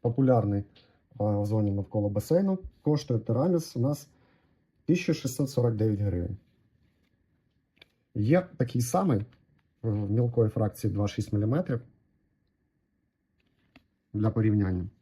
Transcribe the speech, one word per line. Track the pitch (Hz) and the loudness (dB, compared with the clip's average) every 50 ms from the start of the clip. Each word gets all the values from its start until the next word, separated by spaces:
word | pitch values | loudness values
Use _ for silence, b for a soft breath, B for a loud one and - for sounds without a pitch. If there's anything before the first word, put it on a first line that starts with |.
Популярний, | _ 120 117 - 135 127 127 117 107 104 101 101 101 - b b b b b b b b - - | _ -2 0 2 4 4 4 4 4 2 0 -2 -2 -6 b b b b b b b b -8 -4
а, | 104 107 104 101 | -2 0 0 0
в | 104 | 0
зоні | 101 107 110 107 101 | 0 0 0 0 0
навколо | 98 101 98 - - 107 101 101 | 0 -2 -4 -4 -4 -2 -2 -2
басейну. | 101 104 - - 156 175 196 196 190 185 185 - _ _ _ | -2 -4 -2 2 2 2 2 2 -2 -4 -6 -14 _ _ _
Коштує | 151 151 147 - - 123 110 | -2 0 0 0 -2 -2 -2
Тіраміс | - - 117 117 143 180 180 170 156 - - | 0 -2 -2 0 2 2 0 0 -2 -4 -4
у | 123 | -2
нас | 120 135 147 - - b b b b b b b b b b b b b _ _ _ | -2 -2 -2 -4 -8 b b b b b b b b b b b b b _ _ _
тисяча | - 165 175 - - 160 | 0 0 0 2 -2 -2
шістсот | - - 139 - - 147 131 | -2 -2 -8 -4 -2 -4 -2
сорок | - - 120 120 113 | 0 0 2 2 2
дев'ять | 107 110 110 107 98 | 2 2 0 2 0
гривень. | 101 101 87 87 82 - - - _ _ _ _ _ _ _ _ _ _ _ _ _ _ _ _ _ _ _ _ _ _ _ _ _ _ _ _ - _ _ _ _ _ _ | 0 -2 -2 -2 -4 -4 -8 -10 _ _ _ _ _ _ _ _ _ _ _ _ _ _ _ _ _ _ _ _ _ _ _ _ _ _ _ _ -20 _ _ _ _ _ _
Є | 113 104 110 151 180 180 - - | -2 2 4 4 4 2 -2 -4
такий | - - - - 123 120 | -4 -4 -2 0 -2 -2
самий | - - 180 190 185 131 101 107 - _ _ _ _ _ _ _ _ _ _ - | 0 0 0 2 2 2 0 -2 -6 _ _ _ _ _ _ _ _ _ _ -4
в | 117 104 104 104 98 | -4 -2 -2 -2 -2
мілкої | 104 117 123 120 120 120 113 107 | 0 0 0 0 2 2 0 2
фракції | - - 110 104 - - - 110 98 | 2 0 -2 -2 -2 -4 -4 -4 -2
два | 101 104 101 | 0 -2 -2
шість | - - 104 - - | -2 -4 -4 -2 -2
міліметрів. | 101 104 107 123 156 180 - 127 117 - - _ _ _ _ _ _ _ _ _ _ _ _ _ _ _ _ _ _ _ _ _ _ _ _ _ _ _ _ _ _ _ _ _ _ _ _ _ - _ _ _ _ _ _ _ | -2 0 0 0 0 -2 -2 -4 -6 -6 -12 _ _ _ _ _ _ _ _ _ _ _ _ _ _ _ _ _ _ _ _ _ _ _ _ _ _ _ _ _ _ _ _ _ _ _ _ _ -20 _ _ _ _ _ _ _
Для | 104 107 113 | -2 0 0
порівняння. | 113 113 107 110 104 104 101 92 92 90 90 92 - _ | 2 2 2 4 4 4 2 2 0 -2 -4 -6 -10 _